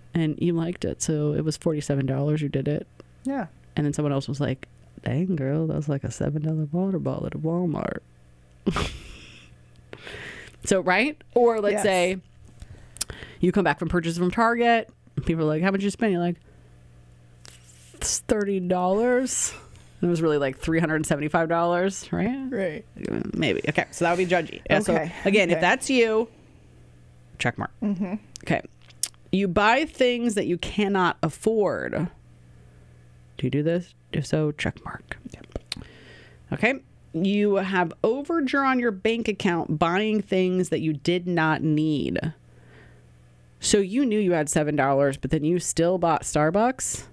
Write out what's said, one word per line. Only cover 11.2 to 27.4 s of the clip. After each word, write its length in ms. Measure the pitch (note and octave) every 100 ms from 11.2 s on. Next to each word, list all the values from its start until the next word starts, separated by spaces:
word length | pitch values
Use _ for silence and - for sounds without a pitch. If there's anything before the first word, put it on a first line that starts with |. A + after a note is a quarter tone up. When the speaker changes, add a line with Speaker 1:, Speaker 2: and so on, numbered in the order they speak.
| -
Speaker 1:
Or 260 | A#3+ A#3 A3+
let's 140 | G3+
Speaker 2:
Yes. 80 | G#3
Speaker 1:
say 340 | G#3 F#3 F3 F#3+ - - - - - - - - - - - -
you 120 | F3
come 120 | G3+
back 140 | E3+ C#3+
from 100 | E3
purchase 280 | F3+ E3 E3
from 140 | F3+
Target. 580 | G#3 A#3 A#3 A#3 A#3 A3 - - -
And 80 | -
people 180 | E3
are 40 | D#3
like, 140 | D#3
"How 80 | F#3
much 120 | G3
you 80 | G3+
spend?" 220 | - A3+
You're 100 | F3
like, 140 | F3 F3 - - - - - - - - - - - - - - -
"It's 260 | - - -
thirty 400 | - A3 G3+ G3
dollars." 920 | F3+ F3+ F3+ G3+ A#3+ B3 C4 - - - - - - -
And 80 | F3
it 20 |
was 100 | E3+
really, 160 | D#3+ D3
like, 200 | C#3 C3
three 220 | - E3
hundred 240 | D#3+ D#3 D#3
seventy-five 420 | D3 D3+ E3+ D#3+
dollars, 640 | E3+ E3+ F3 F#3+ F#3+ -
right? 340 | F3 G3 C4+ C4
Speaker 2:
Right. 340 | C4 F#3 D3+ - - - A1 -
Speaker 1:
Maybe. 260 | - B2 F2 -
Okay. 160 | - -
So 140 | -
that 120 | E3+ F3
would 100 | F#3
be 60 |
judgy. 260 | F3+ D#3+ - -
Yeah, 120 | D#3
so 140 | -
Speaker 2:
Okay. 180 | D#3+ D#3+ -
Speaker 1:
again, 260 | G3 G#3 F3
if 60 | D#3+
Speaker 2:
Okay. 40 |
Speaker 1:
that's 280 | F3 B3+ -
you, 380 | B3+ A3+ A3 A#3 - - - - - - - - - -
check 180 | -